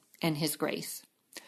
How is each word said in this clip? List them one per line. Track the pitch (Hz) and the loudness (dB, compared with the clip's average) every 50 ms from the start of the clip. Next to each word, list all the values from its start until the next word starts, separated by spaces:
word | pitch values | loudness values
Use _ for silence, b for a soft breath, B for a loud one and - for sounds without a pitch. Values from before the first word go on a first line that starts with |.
| _ _ _ - - | _ _ _ 0 2
and | 165 156 143 | 2 2 4
his | 165 151 - | 2 0 2
grace. | - 156 - - 165 170 - - - - _ _ _ _ _ - B B | 0 0 0 0 -2 -4 -6 -8 -10 -12 _ _ _ _ _ -18 B B